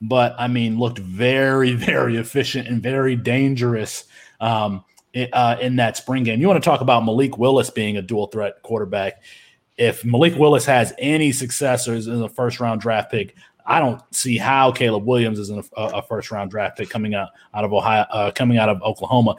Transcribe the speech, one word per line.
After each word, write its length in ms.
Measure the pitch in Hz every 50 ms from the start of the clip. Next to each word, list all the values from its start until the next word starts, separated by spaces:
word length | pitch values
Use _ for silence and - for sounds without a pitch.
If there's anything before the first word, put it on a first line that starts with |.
But, 340 | 110 110 127 127 123 120 - -
I 100 | 120 120
mean, 280 | 123 123 117 113 110 113
looked 200 | 123 117 120 113
very, 760 | 95 92 92 98 117 123 131 135 135 135 135 135 131 127 123
<laughs> 20 |
very 420 | 120 123 - 151 139 131 120 117
efficient 500 | 117 113 - - 139 - - - 135 117 117
and 140 | 123 117 101
very 320 | 123 135 135 135 131 127
dangerous, 880 | 120 110 120 120 131 135 135 139 123 123 120 117 110 107 101 - - - _ _ - - - _ -
um, 440 | 110 113 113 110 107 104 98 95 - _ _ _ _ _ -
i-, 140 | 123 127 120 -
uh, 240 | 123 123 117 120 -
in 160 | 123 127 127
that 200 | 123 117 113 107
spring 280 | - - - 127 131 123
game. 160 | 117 110 113
You 80 | 147 196
wanna 100 | 190 160
talk 220 | - 175 147 127
about 240 | 131 131 123 117 113
Malik 340 | 113 110 123 139 135 139 107
Willis 320 | 120 131 135 131 113 -
being 260 | - 113 107 104 104
a 60 | 101 92
dual 240 | 92 113 104 104
threat 360 | - - 110 104 98 - _ -
quarterback. 600 | - 113 110 104 92 101 101 95 98 - _ _ - - - - _ _ _ _ _ _
If 280 | - 120 113 110 - -
Malik 300 | 120 117 120 160 170 170
Willis 300 | 131 151 147 147 131 120
has 260 | - 135 123 113 92 - -
any 320 | 127 143 151 156 156 143
successors 800 | 123 - 131 120 - - 143 135 127 120 - 120 117 113 107 113
in 100 | 120 120
the 100 | 113 104
first 300 | - - 127 120 117 -
round 220 | 123 117 113 110
draft 320 | 101 117 113 107 104 - -
pick, 240 | 110 98 95 _ _ _ _ _ _ -
I 140 | - - 165
don't 240 | 156 127 117 123 - _ -
see 240 | - - 131 120
how 360 | 107 101 120 135 135 135 131 123
Caleb 320 | - 135 117 110 101 101
Williams 340 | 117 127 123 117 113 110 104
is 120 | 104 98
in 100 | 104 104
a, 200 | 98 - - -
a, 60 | 107 113 - 101
a 40 | -
first 300 | - 117 104 92 - 113
round 180 | 104 101 95
draft 260 | 95 107 101 92 - -
pick 120 | 107 90
coming 240 | - 117 107 107 104
out, 140 | 98 98 - _ _ _ _ -
out 80 | 104 104
of 100 | 101 104
Ohio, 320 | 101 - 110 110 107 107 -
uh, 200 | - 110 101 101 -
coming 260 | - 135 120 120 117
out 100 | 107 107
of 140 | 104 92 98
Oklahoma, 540 | 110 107 - - - 127 123 117 110 98